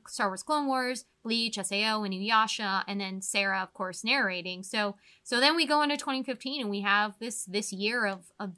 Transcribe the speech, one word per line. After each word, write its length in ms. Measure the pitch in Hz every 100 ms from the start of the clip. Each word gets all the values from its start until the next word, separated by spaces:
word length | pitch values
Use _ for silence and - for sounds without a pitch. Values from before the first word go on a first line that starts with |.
| -
Star 220 | - 208
Wars 120 | 190
Clone 240 | - 302 277
Wars, 400 | 262 254 247 - _
Bleach, 360 | 226 233 226 214
S 120 | 185
A 140 | 202 220
O, 100 | 220
Inuyasha, 840 | 202 190 208 220 220 - 202 190 -
and 120 | 196
then 220 | 190 190
Sarah, 400 | - 202 196 190
of 100 | 185 -
course, 280 | 185 175
narrating. 600 | 220 269 202 180 175 180
So, 320 | 190 220 208 202 - -
so 160 | - 240
then 160 | 277 330
we 120 | 294
go 160 | 302
into 120 | 294 285
twenty 280 | - 262
fifteen 360 | 262 294 262 285
and 120 | 214
we 100 | 202
have 380 | 202 202 214 196
this, 260 | 233 - -
this 260 | 202 208
year 360 | 190 208 240 208
of, 240 | 190 - -
of 140 | 196